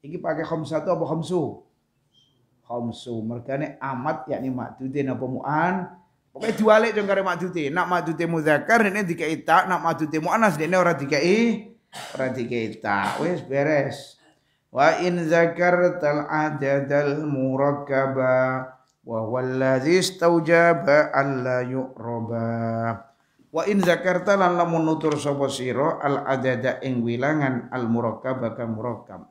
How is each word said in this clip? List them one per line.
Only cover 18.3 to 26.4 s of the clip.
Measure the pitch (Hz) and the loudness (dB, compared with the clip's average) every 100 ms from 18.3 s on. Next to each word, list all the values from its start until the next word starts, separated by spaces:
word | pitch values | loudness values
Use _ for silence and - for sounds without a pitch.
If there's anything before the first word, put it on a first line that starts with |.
| 127 131 131 131 - _ _ - | 4 2 -2 -6 -14 _ _ -8
wa | 113 | -6
huwa | 110 127 | -4 -4
allazi | 127 131 131 131 139 185 | -2 0 2 2 2 2
istaujaba | 180 - 170 170 156 170 170 165 139 147 147 135 | 2 2 2 4 4 6 6 4 4 4 4 2
alla | 139 131 127 127 | 0 -2 -2 -2
yu'raba. | 123 131 131 - 117 117 113 117 113 117 113 113 117 117 - _ _ _ _ | -2 -4 -6 -10 -8 -6 -4 -4 -4 -2 -2 -2 -4 -4 -10 _ _ _ _
Wa | 156 180 | -4 0
in | 202 | 2
zakarta | 175 165 185 180 180 196 | 4 2 2 0 2 4
lan | 180 175 | 4 2
lamun | 170 165 | 2 2
nutur | 160 156 156 147 | 0 0 0 0
sapa | 147 135 139 | -2 -2 -2
sira | - 123 120 151 156 | -2 -4 0 -2 0
al | 147 135 - | -2 -2 0
adada | 135 | 0